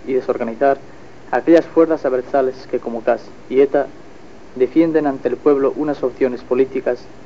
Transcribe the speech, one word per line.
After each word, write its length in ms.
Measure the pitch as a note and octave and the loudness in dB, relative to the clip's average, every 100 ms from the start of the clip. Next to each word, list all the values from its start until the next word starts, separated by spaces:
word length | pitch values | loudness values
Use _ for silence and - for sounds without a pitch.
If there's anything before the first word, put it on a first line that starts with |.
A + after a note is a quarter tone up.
| - | -4
y 80 | |
desorganizar 640 | B2+ B2+ B2 A#2 A2+ C#3 C#3 - - - - - | -4 -2 -4 -4 0 0 0 -6 -20 -20 -20 -4
aquellas 340 | B2+ D#3+ E3 | -2 4 4
fuerzas 400 | D#3 - D#3+ D#3 | 4 2 2 2
abertzales 640 | C#3 B2+ B2 C#3+ C3 - - | 0 -2 -2 0 0 -4 -6
que, 100 | B2 | -6
como 240 | A#2+ A#2 | -6 -4
cas 180 | A2 A#2 - - - | -2 -2 -4 -20 -2
y 120 | B2+ | 2
eta, 260 | C#3 D3 C3 - - - - - - B2+ | 4 2 -2 -8 -18 -18 -18 -18 -16 -2
defienden 500 | B2+ D#3+ E3 D#3 D3 | 2 4 4 2 0
ante 220 | C3+ - | -2 -4
el 80 | B2 | 0
pueblo 360 | D3+ C#3 C3+ B2 | 2 4 2 0
unas 260 | D3+ C#3+ | -4 -2
opciones 400 | C3 - C3 A#2+ | -4 0 -2 -2
políticas 560 | - B2+ C3+ C3 B2+ B2 - - | -2 0 2 0 -4 -4 -8 -20